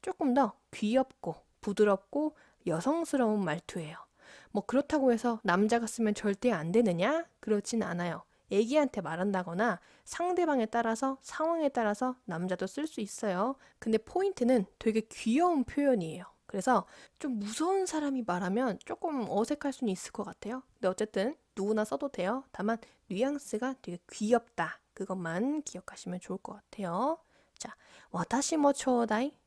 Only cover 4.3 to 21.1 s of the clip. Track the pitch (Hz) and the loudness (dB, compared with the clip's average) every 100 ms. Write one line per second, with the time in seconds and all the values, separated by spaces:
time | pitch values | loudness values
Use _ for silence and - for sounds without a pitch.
4.3 | - - 208 - 254 277 311 262 233 240 | -20 -6 -6 0 0 2 2 4 4 0
5.3 | 226 202 175 214 233 226 - 220 208 208 | -2 0 2 4 2 0 0 0 2 -2
6.3 | 196 247 185 156 214 226 170 202 320 330 | 0 0 0 2 4 4 2 2 0 -4
7.3 | _ - 208 - 233 180 175 175 165 - | _ -2 -2 0 -2 -2 -2 -4 -6 -12
8.3 | _ _ 196 226 302 285 - 160 165 202 | _ _ 2 4 4 2 -2 -4 -2 0
9.3 | 190 180 170 233 180 - - - - 349 | -2 -2 0 0 0 -8 -20 -14 -4 0
10.3 | 359 339 277 220 233 233 226 269 269 - | 2 2 2 2 0 0 0 -2 -4 -10
11.3 | - 320 339 294 269 214 208 254 254 - | -4 0 2 2 2 0 0 -2 -4 -6
12.3 | 165 180 180 190 - 311 - 202 - 214 | -4 -2 -2 -4 -4 -6 -6 -8 -4 -2
13.3 | 180 220 277 - _ - 220 - 349 392 | 0 -2 -4 -14 _ -2 -2 0 0 0
14.3 | 370 240 254 196 _ 226 220 214 - 220 | 2 4 4 2 _ 0 0 -2 -6 0
15.3 | 254 359 320 247 - 285 240 165 170 180 | 4 4 4 0 2 2 2 0 -8 -14
16.3 | _ - 202 220 233 - - - _ 294 | _ -8 -4 2 2 2 -16 -20 _ -6
17.3 | 233 202 226 330 392 370 311 294 262 226 | -4 -4 -2 0 2 0 -2 -2 -2 -2
18.3 | 180 185 208 254 190 - - 370 285 208 | -2 0 0 0 -2 -8 -6 -4 -4 0
19.3 | 196 226 294 285 262 240 185 - - 196 | 0 0 -2 -2 -2 -2 -2 -6 -8 -10
20.3 | - 208 254 - _ 190 185 214 | -8 -10 -10 -12 _ -2 0 -2